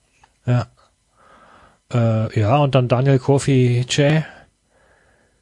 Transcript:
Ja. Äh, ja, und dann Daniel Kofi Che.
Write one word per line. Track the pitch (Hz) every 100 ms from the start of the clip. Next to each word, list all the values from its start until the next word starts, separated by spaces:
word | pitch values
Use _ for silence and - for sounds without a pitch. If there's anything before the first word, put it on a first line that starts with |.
| _ _ _ _ -
Ja. | 123 - _ _ _ _ _ _ - - - _ _ -
Äh, | 123 117 110 110 -
ja, | 104 143
und | 143 131
dann | 123
Daniel | 120 135 135
Kofi | - 139 - 131 123 120 127
Che. | - 143 156 151 - - _ _ _ _ _ _ _ _ _